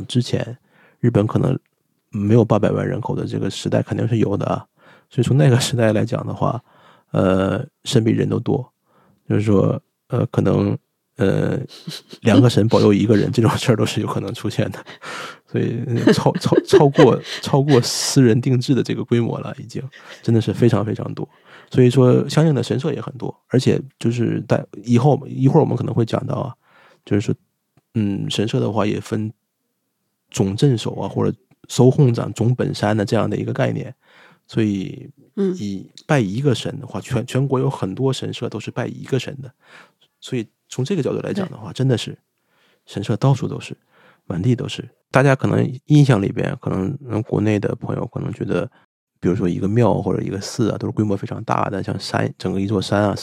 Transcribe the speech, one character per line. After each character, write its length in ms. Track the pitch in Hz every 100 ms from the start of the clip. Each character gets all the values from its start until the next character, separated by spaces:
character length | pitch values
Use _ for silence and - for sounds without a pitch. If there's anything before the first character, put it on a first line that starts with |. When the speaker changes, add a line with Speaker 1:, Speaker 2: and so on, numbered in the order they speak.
| 98
Speaker 1:
之 160 | 123
前， 360 | 123 - - 123 _ _ _ _
日 100 | 123
本 160 | 110 107
可 140 | 104
能 180 | 92 90 - _ _ _ _
没 240 | 104 101
有 100 | 117
八 160 | 107 107
百 120 | 101
万 140 | 101 98
人 140 | 95
口 160 | - 98
的 100 | 98
这 140 | 110
个 100 | 104
时 200 | - -
代 120 | 110
肯 160 | - 104
定 80 | 117
是 120 | 113
有 180 | 101 101
的 100 | -
啊。 200 | - - _ _ - _
所 120 | -
以 40 | 117
从 120 | 127
那 120 | 147
个 80 | 123
时 200 | - 120
代 160 | 110
来 100 | 107
讲 240 | 110 101 107
的 60 |
话， 280 | 104 98 117 - _ _ _ _
呃， 540 | 107 95 92 95 98 139 _ -
神 180 | 123
比 80 | 110
人 160 | 110 101
都 100 | 107
多。 320 | 110 104 127 _ _ _ _ _ -
就 60 | 107
是 60 |
说， 400 | 107 98 107 - - _ _
呃， 160 | 120 110
可 160 | -
能， 360 | 101 95 101 110 - _ _ -
呃， 420 | 98 101 98 - - - - - _ -
两 180 | 117 101
个 80 | 123
神 180 | 110 107
保 120 | 101
佑 120 | 110
一 140 | 98 104
个 100 | 104
人， 160 | 101
这 100 | -
种 80 | 113
事 200 | - -
儿 40 | 113
都 100 | 113
是 160 | -
有 60 | 110
可 120 | -
能 120 | 101
出 160 | 107 107
现 200 | - 101
的。 120 | - - - - - - - _
所 80 | 120
以， 240 | 117 117 123
呃， 280 | 120 -
超-， 180 | 202 139 -
超-， 160 | - - -
超 240 | 381 147
过， 320 | 139 135 120 - -
超 200 | - 143
过 180 | 143 131
私 420 | 120 - - -
人 160 | 123 117
定 200 | 127 127
制 140 | 123
的 80 | 123
这 140 | 110 113
个 80 |
规 160 | 107 117
模 180 | 113 -
了， 140 | - -
已 40 |
经， 200 | 110 - 131 - - -
真 100 | -
的 60 | 113
是 120 | 107
非 140 | 95 120
常 160 | 104
非 120 | 107 107
常 180 | -
多。 140 | 104 - _ _ - -
所 140 | -
以 60 | 123
说， 380 | 131 123 127 135
相 200 | 151 160
应 80 | 131
的 80 |
神 160 | 110 117
社 120 | 160
也 80 | 117
很 140 | - 120
多， 160 | - - _
而 100 | 131
且 200 | 127 98 - _
就 100 | 117
是 340 | 120 110 110 107
在 180 | 123 - -
以 140 | 107 120
后， 240 | 143 127 123
一 200 | 127 131
会 120 | 151
儿 20 |
我 40 | 120
们 120 | 120
可 60 |
能 100 | -
会 100 | 113
讲 220 | 117 - -
到 100 | -
啊， 200 | - - _ _ _ _ -
就 140 | 101
是 20 |
说， 140 | - - _ _ _ _ _
嗯， 340 | 113 104 101 104
神 180 | 101 107
社 120 | 131
的 120 | 120
话 140 | 107 101
也 140 | 101
分 320 | - 110 107 - _ _ _ _ _ _ _ _ _
总 240 | - 98 101
镇 200 | 147 117
守 180 | - -
啊， 120 | 101
或 220 | - 104
者 80 | - _ _ -
守 220 | - 123
护 180 | 131 131
长、 220 | 113 110
总 220 | - 113 123
本 180 | 98
山 220 | - 104 107
的 80 | 101
这 100 | 113
样 140 | 101
的 80 | 101
一 60 |
个 100 | 113
概 180 | 117 123
念。 220 | 113 104 - _ _ - _ _
所 160 | -
以， 460 | 107 98 92 - - _ _ -
Speaker 2:
嗯。 180 | 196 180
Speaker 1:
以 340 | 104 95 - - -
拜 120 | 151
一 220 | 98 107
个 140 | 143 113
神 220 | - -
的 80 | 120
话， 120 | 101
全-， 240 | - 117 123
全 180 | 131 139
国 140 | 131
有 100 | 135
很 240 | - 95
多 180 | 95 131
神 220 | 127 107
社 160 | 107 113
都 100 | 107
是 120 | -
拜 160 | - 113
一 160 | 127
个 160 | - 131
神 180 | - 135
的。 120 | 135 _ _ - - _ _ _
所 180 | - 127
以 80 | 107 _ _
从 160 | - 131
这 100 | 196
个 60 |
角 120 | 127
度 60 | -
来 120 | -
讲 160 | - 190
的 80 | -
话， 140 | 107
Speaker 2:
对。 20 |
Speaker 1:
真 140 | - 131
的 100 | 120
是 200 | - - _ _ _ _ _ _ _
神 160 | -
社 140 | 98 107
到 180 | 135
处 140 | 135 101
都 100 | 98
是， 180 | - - _ _ _ _ _
满 160 | 87
地 120 | 113
都 140 | 117 101
是。 200 | - 120 _ _
大 140 | 131
家 120 | 139 131
可 120 | 101
能 220 | 107 117 127 _
印 180 | 151
象 180 | 135 110
里 100 | 98
边， 240 | - - -
可 100 | -
能， 280 | 95 95 - 131
嗯， 120 | 107
国 160 | - 101
内 160 | 104 104
的 140 | 107 -
朋 200 | - 101
友 100 | -
可 120 | -
能 120 | 92
觉 140 | - 95
得， 240 | 90 92 _ _ _ _ _
比 80 | 90
如 80 | 95
说 140 | 92
一 100 | 92
个 80 | 98
庙 340 | 110 113 92
或 140 | 95 92
者 60 |
一 80 | 90
个 100 | 95
寺 300 | - - 104
啊， 80 | -
都 100 | 101
是 40 |
规 120 | -
模 140 | 107 101
非 100 | -
常 160 | 101
大 260 | 113 - 104
的， 140 | 98
像 140 | 95 101
山， 320 | - 107 110 -
整 160 | 95
个 80 | 92
一 40 | 98
座 160 | 101
山 220 | 90 104
啊， 120 | 104 92